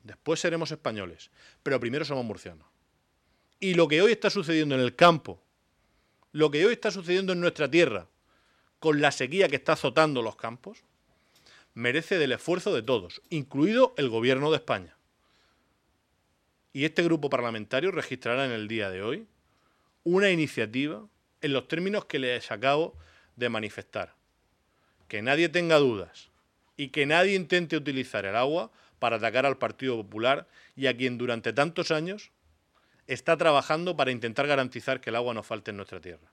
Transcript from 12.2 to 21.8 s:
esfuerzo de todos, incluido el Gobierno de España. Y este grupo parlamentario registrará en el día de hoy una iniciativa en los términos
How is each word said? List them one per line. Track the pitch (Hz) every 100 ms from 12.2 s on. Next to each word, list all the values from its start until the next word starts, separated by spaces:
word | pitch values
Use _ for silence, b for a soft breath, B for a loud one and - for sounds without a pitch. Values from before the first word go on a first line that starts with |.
| 139
esfuerzo | 117 - 180 208
de | 143
todos, | 110 120 87 - _
incluido | 160 131 135 170 226 254 -
el | 135
Gobierno | 113 123 131 151
de | 156
España. | - 110 87 _ _ _ _ _ _ _ _ _ _ _ _ _ _ _ _ _ _
Y | 139
este | 156 170
grupo | 170 165 143
parlamentario | 135 120 113 101 131 180
registrará | 170 - 127 117 123 135
en |
el | 113 107
día | 113 98
de | 92
hoy | 107 170 226 _ _ _ _ _ _ _
una | 170 180 202
iniciativa | 170 143 - 107 120 147 202 214 _ _ _
en | 151
los | 131 -
términos | 160